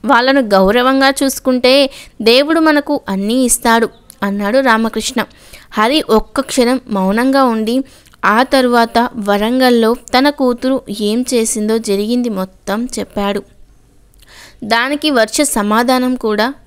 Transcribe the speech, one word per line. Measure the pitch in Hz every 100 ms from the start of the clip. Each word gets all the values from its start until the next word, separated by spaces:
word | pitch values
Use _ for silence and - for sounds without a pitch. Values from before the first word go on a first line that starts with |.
వాళ్ళను | 214 247 254 277
గౌరవంగా | 220 196 190 233 254 269 269 269
చూసుకుంటే | 269 - 262 254 247 269 269 - - -
దేవుడు | 208 247 294 330
మనకు | 320 294 285 294 -
అన్నీ | 196 202 254
ఇస్తాడు | 247 - 233 226 226 - _ -
అన్నాడు | 202 202 202 262
రామకృష్ణ. | 262 226 226 226 - 233 - - - - -
హరి | - 220 302 -
ఒక్క | 220 - -
క్షణం | 269 - 240 254 -
మౌనంగా | 202 190 214 262 269
ఉండి | 262 220 214 254 269 - _ _
ఆ | 190 214
తరువాత | 269 269 254 240 233 233 240 240
వరంగల్లో | 202 202 214 254 254 240 220 247 - 254
తన | 285
కూతురు | 285 262 240 254 269 - 208
ఏం | 208 226 247
చేసిందో | 247 220 214 214 226
జరిగింది | 220 196 214 247 240
మొత్తం | 196 185 - - 202 247 -
చెప్పాడు. | 196 - 202 202 - _ - _ _ _ _ _ - - - -
దానికి | 208 226 254 294 311
వర్ష | 262 220 -
సమాధానం | 285 226 208 214 240 254 254
కూడా | 254 220 208 233 285